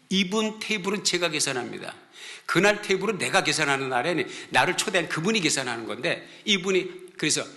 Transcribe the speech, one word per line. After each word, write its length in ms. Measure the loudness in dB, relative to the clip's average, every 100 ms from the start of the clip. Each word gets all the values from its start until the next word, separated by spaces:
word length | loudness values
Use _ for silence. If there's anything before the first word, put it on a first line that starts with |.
| _
"이분 500 | 0 2 0 0 -2
테이블은 440 | -4 -2 -2 -2
제가 260 | 0 0 0
계산합니다." 680 | 0 -2 -2 -6 -8 -12 -14 -20 -20 -16 -14 0
그날 360 | 4 4 4
테이블은 360 | 0 0 0 -2
내가 260 | 2 2
계산하는 460 | 2 2 2 2 0
날에는 400 | 0 0 -2 -4 -8 0
나를 280 | 4 4 2
초대한 320 | 0 0 0
그분이 320 | 0 0 2
계산하는 440 | 2 0 -2 -4 -6
건데, 560 | -4 -2 -4 -6 -8 0
이분이 680 | 0 2 0 0 -8 -16 -4
그래서, 240 | 0 0 -2